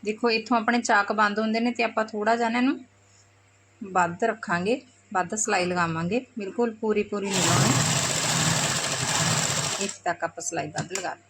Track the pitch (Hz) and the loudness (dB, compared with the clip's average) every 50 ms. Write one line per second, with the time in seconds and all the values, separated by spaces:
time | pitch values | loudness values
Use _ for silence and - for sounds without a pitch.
0 | - 202 214 - - 240 220 226 220 - 247 233 220 247 240 240 233 - 226 202 | -4 -4 -4 0 2 2 2 2 0 2 0 2 2 2 0 0 2 4 4 4
1 | 202 - 220 208 214 208 202 208 220 220 220 226 233 247 240 - 233 220 220 220 | 4 2 2 2 2 2 4 0 0 0 0 2 0 0 0 0 -2 0 0 -2
2 | 220 220 - 208 208 214 233 233 240 226 226 247 247 269 320 359 - - _ _ | -2 -2 -2 -2 2 2 2 2 2 0 2 2 2 2 0 -2 -8 -18 _ _
3 | _ _ _ - _ _ _ _ _ _ _ _ _ _ _ _ 220 190 185 190 | _ _ _ -20 _ _ _ _ _ _ _ _ _ _ _ _ -14 -2 2 2
4 | 175 170 175 185 233 226 220 220 - - 175 175 180 202 247 - - - _ _ | 2 2 0 0 0 0 0 -2 -4 -2 -2 0 2 0 -2 -2 -4 -14 _ _
5 | _ _ 208 185 175 170 220 214 - 220 208 185 180 180 180 180 175 165 160 160 | _ _ -2 -2 -2 -2 -2 -4 -2 0 2 0 2 0 0 0 0 0 0 -2
6 | 170 175 202 247 262 - _ 233 202 190 - - 240 233 214 220 - 220 208 208 | -2 0 -2 -2 -4 -4 _ -10 -10 -8 -2 -2 -2 -2 -2 -4 -2 0 0 0
7 | 202 208 208 202 196 202 196 190 175 - - - - 214 - 127 - - - - | 0 -2 -4 -6 -4 -2 0 0 2 4 4 4 4 4 4 2 2 2 0 0
8 | - - - - - - - - - - - - - - - - - - - - | 0 0 -2 0 0 0 0 2 2 2 2 2 0 0 -2 -2 -2 -2 -2 -2
9 | - - - - 160 - - 156 - - - - - - - - 202 196 - - | -2 -2 0 0 2 2 2 0 0 0 -2 -2 -2 -4 -4 -4 -4 -6 -6 -4
10 | - 180 170 - - 165 - - 165 - 170 160 151 147 - - 160 160 180 196 | -4 -4 -4 -2 -4 -6 -6 -8 -8 -6 -4 -4 -6 -4 -6 -6 -6 -4 -6 -6
11 | 180 156 143 - _ _ | -6 -6 -8 -10 _ _